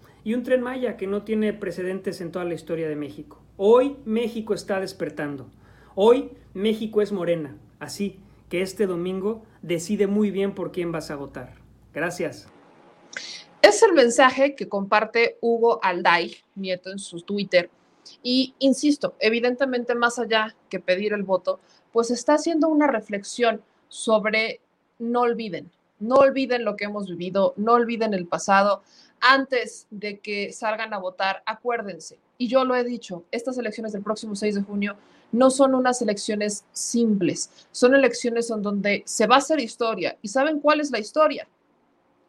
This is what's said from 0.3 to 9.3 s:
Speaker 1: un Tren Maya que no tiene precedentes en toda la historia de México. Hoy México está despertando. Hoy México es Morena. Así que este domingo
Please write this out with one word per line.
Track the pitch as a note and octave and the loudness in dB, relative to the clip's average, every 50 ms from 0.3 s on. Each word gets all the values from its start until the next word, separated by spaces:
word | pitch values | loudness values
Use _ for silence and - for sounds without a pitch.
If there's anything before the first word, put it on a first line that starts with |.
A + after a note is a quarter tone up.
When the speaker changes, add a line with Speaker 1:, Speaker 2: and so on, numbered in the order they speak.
| A3+ | -4
Speaker 1:
un | B3 B3 | -4 0
Tren | B3+ B3+ B3+ | 0 0 0
Maya | A#3+ B3 C4 C4 B3 A3 G3+ | 0 -2 -6 -4 -4 -4 -4
que | - F#3+ | -4 -6
no | F#3+ G3+ G#3 G#3 | -4 -4 -6 -4
tiene | - A3 G#3+ G#3+ G#3 G3+ | -2 -2 0 0 0 -2
precedentes | G#3 - F#3 E3+ F3+ F3+ F#3 F#3+ F#3+ F#3+ G3+ E3+ - | -4 -6 -8 -6 -6 -6 -6 -6 -6 -6 -8 -8 -8
en | F3 E3 E3 | -10 -8 -6
toda | F3+ F3+ | -6 -6
la | F3 E3 | -4 -6
historia | D#3+ - - E3+ D#3+ D#3+ D#3 | -6 -6 -6 -6 -4 -4 -4
de | D3+ | -6
México. | D3 D3 C#3 - - - - - - _ _ _ | -6 -8 -10 -12 -16 -18 -20 -20 -20 _ _ _
Hoy | - G3 G#3 A#3 B3+ C4+ C#4+ C#4 - - | 2 6 6 8 8 6 4 0 -6 -6
México | A3 A3 A#3 A#3+ A3 A3+ A3+ G#3+ G#3+ G3+ | -2 -2 0 0 -2 -4 -6 -4 -4 -4
está | - - - G3+ F#3+ | -4 -2 -4 -4 -4
despertando. | F#3+ F#3 - - E3+ D3 - - D3+ D3 C#3+ C3 A#2+ - _ - _ - - - - - - | -4 -6 -6 -6 -6 -6 -6 -6 -6 -6 -6 -10 -12 -16 _ -20 _ -20 -20 -20 -20 -8 0
Hoy | F#3+ G3 A3+ B3 C#4 C#4+ - - - - - - | 4 6 6 6 6 2 -6 -12 -20 -20 -14 -8
México | F#3 G3+ A3 A3 A3 A#3 G#3+ - G#3 | -2 0 0 0 -2 -4 -2 0 0
es | G#3 G3+ G#3 | 0 0 -2
Morena. | F#3 E3+ E3+ E3+ E3 D3+ C3+ D3 - - - _ - | -4 0 -2 -2 -2 -2 -8 -12 -16 -20 -20 _ -16
Así | D3 C3+ - - G3+ G3 - - - - - _ _ | -14 -12 -6 -6 -6 -6 -6 -10 -20 -20 -20 _ _
que | - F3+ F3 | -8 -4 -4
este | F#3+ F#3 F#3 - G#3+ | -4 -4 -2 -2 -2
domingo | F#3 F3+ E3+ F3 F#3 F#3 F#3+ F#3 G#3 | 0 0 -4 -4 -4 -4 -4 -4 -4